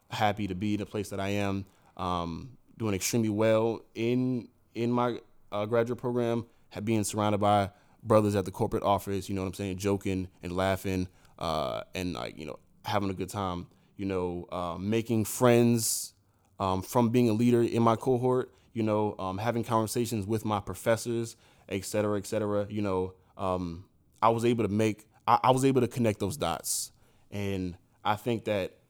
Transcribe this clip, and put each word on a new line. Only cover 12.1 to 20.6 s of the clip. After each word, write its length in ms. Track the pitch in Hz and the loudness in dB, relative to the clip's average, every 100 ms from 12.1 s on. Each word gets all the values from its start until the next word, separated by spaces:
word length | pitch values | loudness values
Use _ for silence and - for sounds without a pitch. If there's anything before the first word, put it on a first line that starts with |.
like, 260 | 64 58 - | -6 -10 -12
you 80 | 76 | -14
know, 120 | - _ _ | -14 _ _
having 260 | - 104 98 | -4 -2 -2
a 40 | |
good 140 | 95 90 | -4 -6
time, 380 | 107 95 87 - _ _ - | -4 -4 -6 -10 _ _ -8
you 100 | 98 | -4
know, 400 | 92 90 87 - | -2 -2 -6 -8
uh, 240 | 90 87 85 | -6 -6 -4
making 460 | 98 113 113 113 | -2 -2 0 0
friends, 920 | 104 - 123 120 120 117 110 - - - _ _ _ - | -2 2 6 6 6 4 0 -4 -6 -14 _ _ _ -4
um, 200 | 98 92 | -2 -2
from 260 | - 123 117 | 0 2 4
being 180 | 123 120 | 4 4
a 40 | |
leader 300 | 107 120 120 | 4 4 4
in 200 | 117 117 | 4 4
my 140 | 113 110 | 4 4
cohort, 560 | - 123 127 127 - _ _ | 2 0 2 0 -2 _ _
you 100 | 113 | -4
know, 340 | 110 107 107 - | 0 0 0 -4
um, 200 | 95 95 | -8 -4
having 260 | 113 117 | -2 -2
conversations 600 | 110 113 110 127 110 113 98 | 0 0 0 -2 -2 -2 -2
with 180 | 110 | -2
my 160 | 107 104 | -2 -4